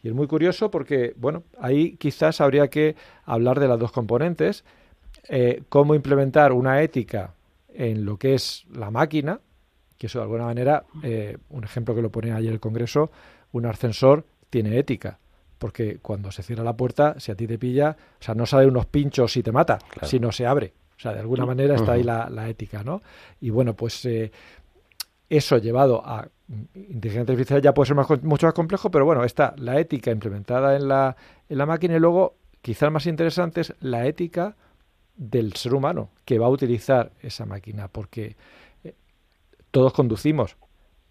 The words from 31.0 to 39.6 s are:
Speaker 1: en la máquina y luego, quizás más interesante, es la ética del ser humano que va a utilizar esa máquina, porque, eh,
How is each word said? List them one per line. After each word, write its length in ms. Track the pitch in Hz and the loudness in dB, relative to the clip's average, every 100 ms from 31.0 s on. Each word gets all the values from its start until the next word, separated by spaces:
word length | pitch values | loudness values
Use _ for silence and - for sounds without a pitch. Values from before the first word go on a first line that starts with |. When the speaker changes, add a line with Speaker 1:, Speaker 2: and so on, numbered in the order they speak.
| 135 127 - _ - | 2 -2 -18 _ -8
Speaker 1:
en 100 | 135 | -4
la 80 | 147 | -2
máquina 300 | 165 170 165 | 0 0 4
y 40 | |
luego, 360 | 165 175 180 _ _ _ | 4 4 2 _ _ _
quizás 300 | - 107 151 | -8 0 0
más 140 | 151 165 | 0 -2
interesante, 560 | 156 165 175 175 170 | -2 -2 0 -2 -2
es 120 | 160 - | -6 -6
la 260 | 135 117 131 | -6 -2 -2
ética 500 | 156 170 170 190 - _ _ _ _ _ - | -2 -6 -4 -6 -8 _ _ _ _ _ -16
del 380 | 117 123 110 | -4 -2 -2
ser 200 | - 120 | -4 -2
humano 360 | 135 139 175 107 _ - | -2 -2 -4 -10 _ -2
que 140 | 117 | 0
va 80 | 117 | 2
a 20 | |
utilizar 640 | 135 127 117 - 127 - _ | 2 0 -2 2 2 2 _
esa 240 | 117 - 107 | -16 -12 -12
máquina, 420 | 98 110 104 101 | -12 -12 -14 -12
porque, 480 | 113 101 113 107 - _ - - _ | -12 -12 -12 -12 -16 _ -20 -20 _
eh, 120 | - - _ _ _ _ _ _ | -20 -20 _ _ _ _ _ _